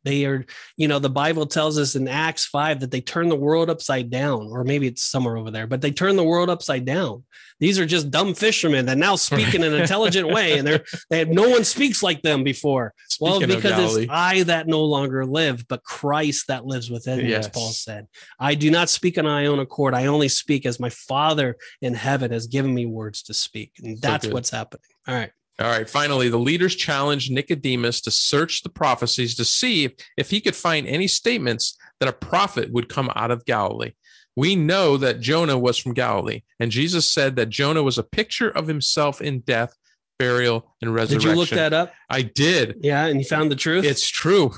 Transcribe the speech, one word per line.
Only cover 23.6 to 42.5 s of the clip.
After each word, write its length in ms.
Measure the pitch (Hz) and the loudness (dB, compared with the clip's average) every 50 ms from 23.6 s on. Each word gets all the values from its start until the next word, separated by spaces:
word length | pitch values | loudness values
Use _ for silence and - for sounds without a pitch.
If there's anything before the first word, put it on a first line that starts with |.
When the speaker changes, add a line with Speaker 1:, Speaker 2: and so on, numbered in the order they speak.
| 107 - _ - 120 | -14 -14 _ -16 -14
Speaker 1:
And 160 | 113 110 113 | -12 -10 -6
Speaker 2:
So 100 | 135 139 | -4 -2
Speaker 1:
that's 160 | 151 147 - | -2 -2 -2
Speaker 2:
good. 80 | 107 - | -4 -4
Speaker 1:
what's 180 | 123 123 - | -4 -4 -6
happening. 300 | - 113 107 - - - _ _ _ _ _ | -6 -6 -8 -10 -14 -20 _ _ _ _ _
All 80 | - 127 | -6 -6
right. 160 | 120 110 98 - _ _ _ _ - | -6 -6 -8 -10 _ _ _ _ -4
Speaker 2:
All 80 | 107 117 | -2 0
right. 180 | 117 113 110 113 | 0 -2 -2 -2
Finally, 420 | - 143 147 147 139 131 127 120 | -2 -2 0 2 2 2 2 2
the 80 | 117 117 | 2 2
leaders 360 | 120 135 165 175 180 185 180 | 2 2 2 2 0 0 0
challenged 560 | - - - 147 139 139 147 147 139 127 131 | -2 -2 -2 0 0 0 0 0 -2 -2 -2
Nicodemus 680 | 127 135 143 - 139 139 135 135 127 123 120 120 117 - | -4 -4 -2 -2 -4 -2 -2 -2 -2 0 0 -2 -2 -4
to 100 | - 113 | -4 -2
search 520 | - - - - 147 143 165 160 - - - | -2 0 0 2 2 0 0 0 -2 -6 -8
the 80 | 175 | -10
prophecies 640 | - - 156 135 127 - 120 110 - - 123 117 120 | -6 -2 0 0 2 0 0 -2 -2 -2 -2 -4 -4
to 80 | 123 113 | -2 -2
see 400 | - - - 247 254 226 160 143 | 0 0 0 0 2 2 2 0
if, 80 | 123 - - - - _ | 0 -4 -8 -18 -10 _
if 140 | - 139 - | -6 -4 -2
he 100 | 196 214 | -2 -2
could 160 | - 190 - | 0 -2 -2
find 300 | - - 170 160 151 135 | 0 0 0 0 0 -2
any 200 | - 139 165 196 | -2 -2 -2 0
statements 720 | 185 - - - 233 247 220 139 120 113 113 - - - - - - _ _ | 0 -2 0 0 0 -2 0 0 -2 -2 -2 -4 -6 -6 -8 -16 -20 _ _
that 80 | 131 131 | -2 -2
a 40 | 123 | -2
prophet 600 | - - - 190 180 202 196 - - 107 - 113 | -4 -4 -2 0 0 0 0 -2 -4 -4 -2 -2
would 160 | 120 - - | -4 -4 -2
come 240 | - 143 135 120 - | -4 -4 -4 -2 -2
out 160 | 107 113 117 | -2 -2 -2
of 140 | 120 120 - | -2 -2 -2
Galilee. 480 | - 120 107 101 98 107 - - 110 - _ _ _ - - _ _ _ | -2 0 0 0 -2 -2 -4 -8 -8 -10 _ _ _ -20 -20 _ _ _
We 220 | 123 143 180 196 | 0 2 2 4
know 400 | 180 151 151 180 196 185 151 139 | 4 2 2 2 4 4 4 4
that 240 | 135 139 127 117 120 | 4 2 0 0 0
Jonah 380 | 117 127 151 165 170 147 135 127 | 0 0 2 2 2 2 2 2
was 180 | 123 123 117 | 2 2 2
from 160 | - - 127 120 | 0 -2 -2 -2
Galilee, 480 | 127 123 101 104 98 92 - 113 113 - _ _ - | -2 0 0 0 0 -2 -2 -6 -8 -10 _ _ -4
and 120 | 117 117 107 | -4 -2 0
Jesus 340 | 127 147 170 180 165 143 | 0 0 0 0 0 0
said 300 | - - 160 139 135 131 | 0 2 2 0 2 2
that 140 | 127 113 110 | 0 -2 -2
Jonah 320 | 107 - 139 147 160 160 147 | 0 0 0 2 2 2 2
was 160 | 135 120 - | 2 0 0
a 40 | - | -4
picture 460 | - - - 220 - - - 240 208 | -2 -2 -4 -4 -2 -2 -2 -2 -2
of 180 | - 160 160 | 0 -2 -2
himself 540 | 156 156 147 - - - 156 147 143 139 - | -2 -4 -2 -2 -2 0 0 0 0 -2 -2
in 200 | - 147 135 123 | -4 -6 -4 -4
death 360 | 117 - 123 113 120 - - _ _ _ _ _ _ _ _ - 131 | -2 -2 0 0 -2 -2 -6 _ _ _ _ _ _ _ _ -2 0
burial, 500 | 123 123 123 123 120 117 113 - _ _ _ | 2 2 2 2 2 2 0 -2 _ _ _
and 140 | 120 113 113 | -4 -2 0
Speaker 1:
Did 260 | 113 113 - 143 139 139 | 0 0 2 2 2 2
you 60 | 160 | 2
look 200 | 160 170 175 - | 2 2 2 2
Speaker 2:
resurrection. 60 | 185 | 2
Speaker 1:
that 160 | 175 156 156 156 | 2 2 2 2
up? 200 | 160 175 175 - - _ - | 2 0 -2 -6 -14 _ -4
Speaker 2:
I 140 | - 135 127 | -2 -2 -2
did. 540 | 107 - - 147 170 | -2 -2 0 2 4